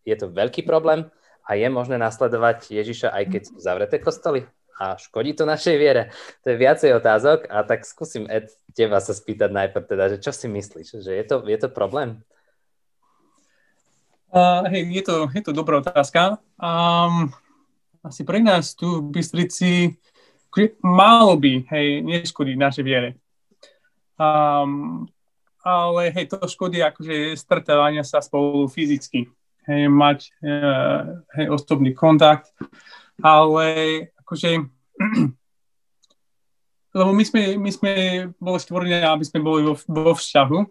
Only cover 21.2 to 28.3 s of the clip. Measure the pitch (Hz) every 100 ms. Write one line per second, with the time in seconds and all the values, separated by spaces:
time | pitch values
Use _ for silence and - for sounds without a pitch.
21.2 | 214 160 139 131 127 151 147 147 160 170
22.2 | 170 - 139 131 139 135 135 127 120 127
23.2 | _ _ _ _ - _ _ _ _ _
24.2 | 156 151 147 147 143 143 151 - 170 _
25.2 | _ _ _ _ 180 180 175 175 175 170
26.2 | 160 190 180 - 185 175 156 - 156 151
27.2 | 151 156 - - - 147 147 151 139 151
28.2 | -